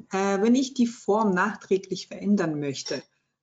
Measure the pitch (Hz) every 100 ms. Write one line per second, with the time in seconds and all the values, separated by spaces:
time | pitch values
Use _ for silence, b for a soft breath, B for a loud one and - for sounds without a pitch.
0 | - 190 196 196 226 254 262 - 233 -
1 | - 214 214 180 208 - - 190 - 185
2 | - - 190 202 165 147 143 135 - 147
3 | - _ _ _